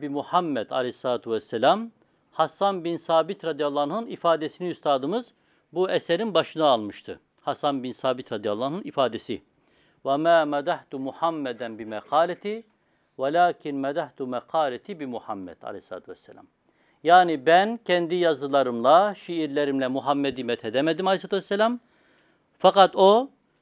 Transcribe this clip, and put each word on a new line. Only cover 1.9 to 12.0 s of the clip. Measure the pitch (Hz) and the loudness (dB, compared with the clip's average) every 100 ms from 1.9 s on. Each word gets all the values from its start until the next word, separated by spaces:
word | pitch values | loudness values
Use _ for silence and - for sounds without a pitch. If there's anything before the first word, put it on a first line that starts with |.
| _ _ _ _ | _ _ _ _
Hasan | - 156 - 202 190 | -4 -4 0 -2 -2
bin | 165 165 | -6 -8
Sabit | - 165 160 196 165 | 0 0 0 -6 -8
radıyallahu | 147 147 143 147 | -4 -4 -2 -4
anh'ın | 196 233 | -4 -8
ifadesini | 180 170 160 160 - 180 | -4 0 0 -2 -8 -10
üstadımız | 160 156 139 139 220 240 _ _ _ _ | -6 0 0 0 -6 -6 _ _ _ _
bu | 160 185 | -4 -2
eserin | 135 - 170 226 | -2 -2 -2 2
başına | 165 - 156 151 | 0 0 0 2
almıştı. | 120 104 - - 92 _ _ | 2 0 -10 -16 -16 _ _
Hasan | - 131 147 139 | -8 -4 -2 -4
bin | 123 | -6
Sabit | 117 131 127 127 | -6 -4 -4 -6
radıyallahu | 110 104 104 131 | -6 -4 -4 -4
anh'ın | 170 | -6
ifadesi. | - - 127 110 - 107 - _ _ _ _ _ 135 | -8 0 0 0 -8 -10 -10 _ _ _ _ _ -4
وَمَا | 143 160 170 151 147 | 0 4 4 4 -2
مَدَحْتُ | 147 156 - | -4 -6 -6
مُحَمَّدًا | 139 135 - 165 160 135 117 120 110 | -10 -10 -4 -4 -2 -6 -8 -10 -12
بِمَقَالَتِي | 110 107 | -10 -12